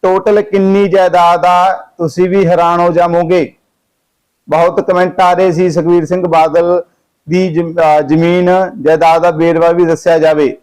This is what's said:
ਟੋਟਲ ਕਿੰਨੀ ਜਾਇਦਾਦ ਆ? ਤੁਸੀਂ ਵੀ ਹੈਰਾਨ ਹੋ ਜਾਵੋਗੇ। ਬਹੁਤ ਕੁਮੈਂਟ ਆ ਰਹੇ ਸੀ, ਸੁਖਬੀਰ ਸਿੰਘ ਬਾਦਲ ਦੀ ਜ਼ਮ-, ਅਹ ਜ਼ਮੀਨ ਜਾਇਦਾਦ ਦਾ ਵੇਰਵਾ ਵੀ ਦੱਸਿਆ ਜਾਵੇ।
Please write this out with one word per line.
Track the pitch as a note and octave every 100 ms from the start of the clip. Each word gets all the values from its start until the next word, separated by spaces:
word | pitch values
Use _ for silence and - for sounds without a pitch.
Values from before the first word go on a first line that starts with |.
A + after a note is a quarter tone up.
ਟੋਟਲ | F#3+ F#3+ G3+ G#3
ਕਿੰਨੀ | G#3 G3 F#3+ G3 G3+
ਜਾਇਦਾਦ | F#3+ F3+ F3 F3 F3 F3+
ਆ? | F3+ F#3 F#3 - -
ਤੁਸੀਂ | E3 - F3+
ਵੀ | G3 F3
ਹੈਰਾਨ | F3 E3+ F3
ਹੋ | F3
ਜਾਵੋਗੇ। | E3+ F3 E3+ E3+ F3+ C#3 _ _ _ _ _ _ _ _ _ -
ਬਹੁਤ | D#3 E3+ F3+
ਕੁਮੈਂਟ | - F3+ F3+ -
ਆ | F3+
ਰਹੇ | F3 F#3+
ਸੀ, | E3 F3+
ਸੁਖਬੀਰ | D#3+ E3 F3
ਸਿੰਘ | D#3 F3+ F3
ਬਾਦਲ | E3 D#3+ D#3+ F3 F3 E3+ _ _ _ -
ਦੀ | F3 F#3
ਜ਼ਮ-, | D#3+ E3+ E3+
ਅਹ | D#3 D3+
ਜ਼ਮੀਨ | C#3+ D#3 E3 F3 F3+ F3+ F#3+ -
ਜਾਇਦਾਦ | C#3 D#3+ E3 E3
ਦਾ | F3
ਵੇਰਵਾ | D#3+ E3+ E3 E3+
ਵੀ | F3 E3+
ਦੱਸਿਆ | D#3+ - E3
ਜਾਵੇ। | D#3+ D#3 C#3 -